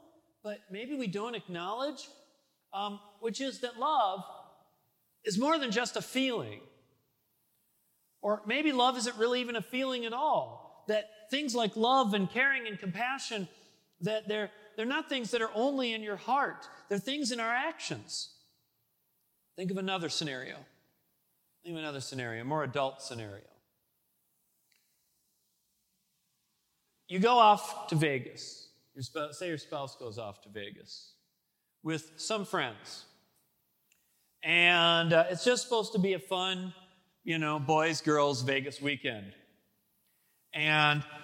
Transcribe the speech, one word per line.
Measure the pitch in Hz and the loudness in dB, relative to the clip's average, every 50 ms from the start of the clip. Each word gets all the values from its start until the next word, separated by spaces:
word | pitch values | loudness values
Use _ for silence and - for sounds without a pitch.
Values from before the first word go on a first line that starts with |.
| - _ _ _ _ _ _ _ - | -14 _ _ _ _ _ _ _ -12
but | 214 208 202 _ - | -12 -12 -12 _ -12
maybe | 185 202 247 247 294 | -12 -10 -8 -6 -6
we | 269 247 | -4 -4
don't | 190 170 202 214 247 233 | -4 -4 -4 -4 -6 -6
acknowledge, | 202 - - 175 170 175 190 220 240 277 302 262 - - - - - _ _ _ _ _ _ _ _ _ _ | -8 -8 -8 -8 -6 -6 -4 -4 -4 -4 -4 -6 -8 -14 -18 -20 -20 _ _ _ _ _ _ _ _ _ _
um, | - 196 208 208 202 202 - - - - | -8 -6 -6 -6 -6 -10 -14 -20 -12 -6
which | 226 226 202 - | -6 -4 -4 -4
is | 269 262 208 - | -4 -4 -4 -6
that | 247 240 226 226 | -8 -8 -4 -2
love | 269 311 311 262 214 190 190 190 - - - - - - - _ _ _ _ _ _ _ _ _ _ _ _ _ - | 0 2 4 4 4 4 2 -2 -6 -10 -14 -18 -18 -20 -20 _ _ _ _ _ _ _ _ _ _ _ _ _ -6
is | 214 180 208 | -4 -2 0
more | 262 302 330 | 2 2 2
than | 311 269 240 | 2 0 0
just | 190 233 247 - - | 0 0 -2 -2 -4
a | 220 - | -6 -6
feeling. | - - 262 262 262 233 190 127 107 104 - - - _ _ _ _ _ _ _ _ _ _ _ _ _ _ _ _ _ _ _ _ _ _ _ _ _ _ _ _ _ _ | -4 -2 0 0 0 0 -2 -4 -6 -10 -14 -16 -20 _ _ _ _ _ _ _ _ _ _ _ _ _ _ _ _ _ _ _ _ _ _ _ _ _ _ _ _ _ _
Or | - 208 214 208 - | -2 0 0 0 -2
maybe | 202 247 285 311 302 | -2 0 2 2 2
love | 269 247 240 262 247 | 4 4 4 4 4
isn't | 254 214 240 233 | 2 -2 -4 -2
really | 214 226 247 247 247 | 0 0 2 2 0
even | 247 240 233 | 0 -2 -4
a | 226 - | -6 -6
feeling | - - 254 269 262 254 247 233 | -4 -4 -2 -2 -2 -2 -4 -4
at | 226 233 | -4 -2
all. | 254 302 302 233 160 131 - - - - - - - - | 0 0 2 2 2 0 -2 -8 -16 -18 -20 -20 -10 -4
That | - 214 214 214 - - - - - | -2 -2 -2 -2 -4 -10 -20 -8 -4
things | 254 285 302 262 220 | -4 -2 -2 -2 0
like | 240 226 202 - | 0 0 0 0
love | 220 220 247 269 269 254 202 208 | 2 4 6 6 6 4 4 2
and | 202 190 175 | 2 0 0
caring | - 233 269 269 269 254 233 | 2 2 2 2 2 0 -2
and | 220 202 | -6 -8
compassion, | - 202 185 170 202 240 254 269 262 - - 233 208 180 - - - - _ _ _ _ _ _ - | -8 -8 -6 -4 -4 -4 -4 -4 -6 -6 -6 -6 -6 -6 -8 -12 -20 -20 _ _ _ _ _ _ -6
that | 170 208 214 214 220 | -4 -2 -2 -2 -2
they're, | 208 214 214 208 190 - - - - - | -2 -4 -2 -4 -6 -8 -14 -20 -12 -8
they're | - 220 | -6 -4
not | 247 277 320 320 - | -2 -2 -2 -2 -2
things | 285 262 233 185 | -4 -4 -2 -2
that | 240 233 | -2 0
are | 226 220 208 | 0 0 0
only | 214 247 285 285 269 254 233 226 | 0 2 2 2 0 0 -2 -2
in | 220 214 | -4 -4
your | 214 202 | -6 -6
heart. | - - 226 262 285 254 180 156 - - - - - - - | -6 -2 0 2 2 2 0 -2 -6 -14 -18 -20 -14 -8 -4
They're | 202 | -4
things | 196 196 262 277 302 285 220 | -4 -2 -2 -4 -2 -2 -2
in | 247 233 | -2 -2
our | 226 226 240 | -2 -2 0
actions. | 254 285 330 330 - - - 151 110 92 - - - - - - _ _ _ _ _ _ _ _ _ _ _ _ _ _ _ _ _ _ _ _ _ _ _ _ | -2 -2 -4 -6 -6 -8 -8 -8 -8 -10 -10 -10 -10 -10 -10 -14 _ _ _ _ _ _ _ _ _ _ _ _ _ _ _ _ _ _ _ _ _ _ _ _
Think | - 190 180 | -6 -4 -2
of | 190 | -2
another | 196 190 190 190 185 165 143 | -2 -2 -2 -2 -2 -2 -2
scenario. | - - 165 143 131 127 131 - - - 127 - _ _ _ _ _ _ _ _ _ _ _ _ _ _ _ _ _ _ - | -2 -2 -2 -4 -4 -6 -8 -10 -12 -14 -16 -20 _ _ _ _ _ _ _ _ _ _ _ _ _ _ _ _ _ _ -12
Think | 170 170 | -10 -8
of | 160 | -6
another | 156 151 143 135 | -6 -6 -6 -8
scenario, | 127 - 135 131 123 117 113 113 | -8 -8 -6 -6 -6 -4 -6 -6
a | 120 | -4
more | 135 156 156 147 | -2 -2 -2 -2
adult | 131 120 143 135 135 135 - | -2 0 0 -2 -2 -2 -6
scenario. | - - 123 117 110 104 98 101 - - _ _ _ _ _ _ _ _ _ _ _ _ _ _ _ _ _ _ _ _ _ _ _ _ _ _ _ _ _ _ _ _ _ _ _ _ _ _ _ _ _ _ _ _ _ _ _ _ _ _ _ _ _ _ _ _ _ _ _ _ _ _ _ _ _ _ _ _ _ _ _ | -12 -12 -10 -10 -10 -10 -12 -14 -18 -20 _ _ _ _ _ _ _ _ _ _ _ _ _ _ _ _ _ _ _ _ _ _ _ _ _ _ _ _ _ _ _ _ _ _ _ _ _ _ _ _ _ _ _ _ _ _ _ _ _ _ _ _ _ _ _ _ _ _ _ _ _ _ _ _ _ _ _ _ _ _ _
You | - 175 185 | -4 0 4
go | 202 233 247 | 4 6 8
off | 240 220 208 208 208 - - - - - - | 10 10 10 10 8 4 -4 -10 -10 -4 0
to | 165 | 2
Vegas. | 151 160 147 139 127 120 - - - - - - - - - _ _ _ _ - | 2 4 4 2 0 -4 -8 -12 -14 -14 -14 -16 -18 -20 -20 _ _ _ _ -14
Your | 139 123 | -12 -12
spou-, | - - 156 147 151 139 | -8 -6 -6 -6 -6 -8
say | - 185 | -6 -6
your | 175 160 | -6 -6
spouse | 143 - - 160 143 135 131 - | -6 -8 -8 -8 -8 -8 -8 -10
goes | - 131 113 104 | -12 -12 -12 -10
off | 120 110 101 98 - | -10 -10 -10 -12 -14
to | - 104 | -18 -16
Vegas | 104 107 101 101 - - 101 - - - - - _ _ _ _ _ _ _ _ _ _ _ _ _ _ - | -12 -12 -12 -12 -12 -16 -18 -18 -18 -18 -18 -20 _ _ _ _ _ _ _ _ _ _ _ _ _ _ -6
with | 156 160 151 - - - | -4 -4 -4 -6 -10 -14
some | - - - 220 208 185 | -8 -4 -2 -2 -2 -2
friends. | - - 175 139 120 107 101 - - - - - - _ _ _ _ _ _ _ _ _ _ _ _ _ _ _ _ _ _ _ _ _ _ _ _ _ _ - | -2 -2 0 0 -2 -4 -8 -14 -16 -16 -16 -18 -20 _ _ _ _ _ _ _ _ _ _ _ _ _ _ _ _ _ _ _ _ _ _ _ _ _ _ 0
And, | 156 170 175 175 175 175 170 170 170 170 165 165 165 170 | 2 6 6 8 8 8 8 6 6 6 4 4 6 6
uh, | 165 170 180 | 6 6 4
it's | 180 165 - | 2 0 2
just | 247 247 - - | 2 2 2 2
supposed | - 240 226 202 - - | 0 0 0 0 0 0
to | 196 | 0
be | 185 196 185 | 2 2 0
a | 175 | 0
fun, | - - 190 180 185 190 185 185 185 185 - - - - _ _ _ _ _ _ - | -2 -4 -2 -2 0 0 -2 -4 -6 -8 -12 -14 -20 -20 _ _ _ _ _ _ -4
you | 175 165 | -2 0
know, | 160 156 151 151 151 | 0 2 2 0 0
boys, | 135 147 156 156 156 165 156 - | 2 4 4 6 6 4 2 2
girls, | - 156 151 147 147 143 139 120 | 2 4 4 6 6 4 2 2
Vegas | 127 135 135 135 131 143 135 - | 0 0 0 0 -2 -4 -6 -4
weekend. | 139 143 143 135 - 135 113 104 98 98 - - _ _ _ _ _ _ _ _ _ _ _ _ _ _ _ _ _ _ _ _ _ _ - | -4 -4 -2 -2 -4 -6 -6 -6 -8 -12 -16 -20 _ _ _ _ _ _ _ _ _ _ _ _ _ _ _ _ _ _ _ _ _ _ -4
And | 156 151 156 151 151 151 147 147 147 - - - - | -2 2 4 4 6 6 6 4 2 0 -6 -12 -16